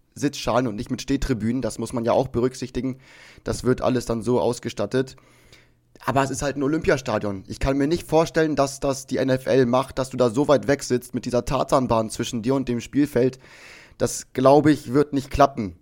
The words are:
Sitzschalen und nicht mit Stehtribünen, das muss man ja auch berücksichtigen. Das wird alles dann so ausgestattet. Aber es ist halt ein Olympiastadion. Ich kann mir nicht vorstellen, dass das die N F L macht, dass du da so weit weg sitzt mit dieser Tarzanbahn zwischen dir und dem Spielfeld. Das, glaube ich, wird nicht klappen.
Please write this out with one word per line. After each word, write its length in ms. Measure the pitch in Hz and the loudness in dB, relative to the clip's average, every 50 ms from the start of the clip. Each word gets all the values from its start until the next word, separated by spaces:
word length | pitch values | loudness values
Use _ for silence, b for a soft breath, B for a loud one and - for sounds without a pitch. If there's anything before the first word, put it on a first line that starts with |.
| _ _ - | _ _ -10
Sitzschalen 520 | 101 127 143 139 - - 123 110 123 131 117 | -4 -4 -4 -4 -4 -2 0 2 2 2 0
und 80 | 101 | -2
nicht 160 | 110 120 - | -6 -6 -6
mit 100 | 127 107 | -6 -6
Stehtribünen, 640 | - - 139 131 - - 127 104 107 113 120 135 120 | -4 -2 -2 -2 0 -2 -2 0 0 -2 -2 -2 -2
das 160 | 107 - - | -4 -6 -6
muss 120 | 113 - | -8 -6
man 140 | - 120 113 | -4 -4 0
ja 60 | 117 | 2
auch 160 | 87 110 139 135 | 2 2 2 0
berücksichtigen. 720 | - 120 120 131 131 - 127 123 - 127 117 131 127 B B B B B B B B B B | -2 -2 -2 -2 -2 -4 -10 -8 -6 -6 -6 -6 -8 B B B B B B B B B B
Das 200 | - 123 - - | -6 -6 -2 0
wird 180 | 120 127 - | 0 0 2
alles 240 | - 117 127 120 113 | 2 0 0 0 -2
dann 160 | - 117 117 | -2 -4 -4
so 180 | 101 117 123 110 | -2 0 0 2
ausgestattet. 760 | 80 117 123 - - 120 - - 104 101 - 131 135 135 - b b b b b b b b b b b b b b _ _ - - | 2 0 -2 -4 -6 -10 -6 -6 -6 -2 -2 -2 -2 -2 -6 b b b b b b b b b b b b b b _ _ -12 -6
Aber 160 | - 117 135 | -2 0 0
es 80 | 135 127 | 0 -2
ist 140 | 135 - 147 | -2 -4 -4
halt 120 | 143 131 | -4 -4
ein 80 | 147 135 | -2 -2
Olympiastadion. 800 | 139 156 160 151 185 160 131 - 127 107 104 104 104 98 95 - - | 0 -2 0 2 0 0 0 0 -2 -2 -2 -2 -4 -8 -8 -10 -12
Ich 120 | 110 - | -10 -4
kann 180 | - 139 135 143 | -2 -2 0 0
mir 100 | 139 151 | 0 0
nicht 200 | 170 170 - - | 0 -2 -2 0
vorstellen, 480 | 156 160 165 - - 165 160 156 147 | 2 2 2 2 0 0 0 0 2
dass 240 | 139 139 135 - - | 0 0 0 -2 -4
das 280 | - 139 131 135 - - | -4 -4 -4 -4 -6 -6
die 100 | 131 92 | -2 -2
N 120 | 131 131 | 0 2
F 180 | 131 127 131 - | 0 0 0 2
L 180 | 120 135 131 | 4 4 4
macht, 320 | 117 123 127 135 - - 135 | 4 4 0 0 0 -4 -6
dass 140 | 131 - | -6 -4
du 60 | - 123 | 0 2
da 120 | 123 123 | 2 2
so 180 | 104 135 147 147 | 2 2 4 4
weit 200 | 143 117 101 117 | 4 4 4 2
weg 160 | 143 135 - | 0 0 0
sitzt 320 | - 123 123 - - - | -2 -2 -2 -2 -4 -8
mit 100 | 120 - | -6 -4
dieser 200 | 127 120 123 120 | -2 -2 -2 -2
Tarzanbahn 680 | - - 131 147 - 156 139 127 113 117 113 110 107 | 0 -2 -2 0 2 2 2 2 2 2 0 0 -2
zwischen 320 | - - 117 - 127 117 101 | -4 -6 -6 -6 -6 -4 -2
dir 100 | 127 135 | 0 0
und 140 | 139 123 123 | 0 0 -2
dem 120 | 120 117 | -4 -4
Spielfeld. 600 | - - - 139 147 143 - 117 127 131 131 - B B B B B B B B B B B B | -6 -4 0 0 0 2 2 2 2 2 0 -4 B B B B B B B B B B B B
Das, 360 | - 123 - - - _ - | -4 -4 -4 -6 -12 _ -2
glaube 380 | 127 131 135 143 151 135 156 | 4 6 6 8 8 6 4
ich, 220 | 147 139 - 117 123 | 2 2 0 0 2
wird 200 | 147 147 - 139 | 2 2 2 0
nicht 180 | 139 135 - | -6 -4 -2
klappen. 460 | - - 139 135 - - 107 90 85 - | 2 4 4 4 2 -2 -8 -8 -8 -12